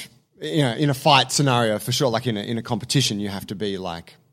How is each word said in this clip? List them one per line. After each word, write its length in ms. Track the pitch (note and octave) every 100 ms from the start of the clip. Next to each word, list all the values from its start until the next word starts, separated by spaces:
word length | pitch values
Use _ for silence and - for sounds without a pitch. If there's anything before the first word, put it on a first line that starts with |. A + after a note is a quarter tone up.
| - _ _ _
you 220 | D#3 D#3+
know, 100 | C3+
in 160 | A#2 D3
a 60 | B2+
fight 360 | E3 C#3 B2
scenario, 460 | - C#3+ A#2+ A#2 G#2
for 140 | -
sure, 180 | B2 C3+
like, 160 | A2+ B2
in 100 | G#2
a, 60 |
in 160 | G2+ A2+
a 60 |
competition, 560 | A2+ A2+ B2 C#3+ A#2+ G2+
you 100 | G2+
have 160 | G2 -
to 80 | G2
be, 220 | G#2 F#2+
like, 380 | F#2 E2+ - - _